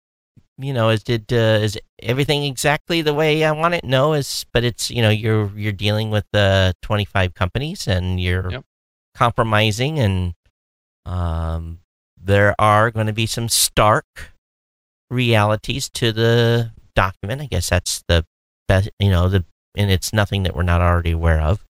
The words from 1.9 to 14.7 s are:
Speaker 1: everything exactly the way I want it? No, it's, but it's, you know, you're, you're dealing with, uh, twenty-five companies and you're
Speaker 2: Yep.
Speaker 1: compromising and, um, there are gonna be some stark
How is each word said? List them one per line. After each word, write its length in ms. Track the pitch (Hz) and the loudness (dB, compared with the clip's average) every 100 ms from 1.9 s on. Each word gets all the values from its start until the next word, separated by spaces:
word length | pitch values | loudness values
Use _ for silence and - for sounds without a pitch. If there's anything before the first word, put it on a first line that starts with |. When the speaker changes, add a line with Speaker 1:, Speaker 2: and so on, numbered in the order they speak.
| - | -12
Speaker 1:
everything 440 | 113 127 139 143 | -6 -2 0 0
exactly 580 | 143 123 151 151 - 170 | -2 -2 -2 -2 -2 -2
the 120 | 151 | 0
way 280 | 147 156 156 | 0 0 2
I 60 | 156 | 0
want 240 | 151 170 | 0 -2
it? 80 | 170 | -2
No, 300 | 123 131 151 | 0 2 2
it's, 320 | 147 135 - - | 0 -4 -8 -4
but 100 | 120 | -2
it's, 280 | 120 - - | -2 -4 -6
you 120 | 120 | 0
know, 80 | 107 | 2
you're, 400 | 107 110 110 104 104 | 2 0 0 -2 -4
you're 160 | 107 | -6
dealing 380 | 95 104 107 110 | -2 -2 -2 0
with, 160 | 107 - | -2 0
uh, 380 | 104 98 95 92 - | 2 4 4 2 -2
twenty-five 520 | - 104 98 98 92 | -4 -4 -2 -2 -2
companies 540 | - 90 123 156 202 - | -2 -4 -4 -8 -8 -4
and 320 | 92 92 90 | -2 -2 -2
you're 300 | 90 92 104 | -2 -2 -4
Speaker 2:
Yep. 120 | 127 - _ _ _ _ - | -8 -14 _ _ _ _ -2
Speaker 1:
compromising 840 | 120 - 113 107 110 104 139 156 | 0 2 2 2 2 0 -2 0
and, 360 | 104 95 90 - _ _ _ _ _ _ 92 | 0 0 -4 -8 _ _ _ _ _ _ -8
um, 720 | 90 85 82 80 82 82 85 _ _ _ _ | -4 -4 -4 -4 -6 -8 -14 _ _ _ _
there 320 | 92 101 101 - | 0 2 2 2
are 320 | 107 107 113 | 2 4 2
gonna 240 | 110 107 | 0 -4
be 100 | 107 | -2
some 240 | 110 - 113 | -4 -4 -4
stark 560 | - - - 107 135 _ - - _ _ _ _ | -2 0 2 4 2 _ -20 -20 _ _ _ _